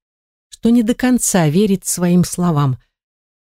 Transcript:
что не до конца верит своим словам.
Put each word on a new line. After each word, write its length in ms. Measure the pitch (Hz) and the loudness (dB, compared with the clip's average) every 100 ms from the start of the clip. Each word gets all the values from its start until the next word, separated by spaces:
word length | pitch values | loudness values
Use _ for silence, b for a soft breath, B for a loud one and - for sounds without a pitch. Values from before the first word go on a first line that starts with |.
| _ _ _ _ _ | _ _ _ _ _
что 180 | - 226 | -4 0
не 140 | 240 | 2
до 120 | 220 | 0
конца 540 | 240 254 247 - 190 156 | -2 0 0 0 0 2
верит 380 | 160 214 190 - | 2 0 -2 -4
своим 380 | - 175 180 | -4 0 2
словам. 540 | 170 - 175 151 143 127 _ _ _ _ _ _ _ | 0 -2 -2 0 -2 -4 _ _ _ _ _ _ _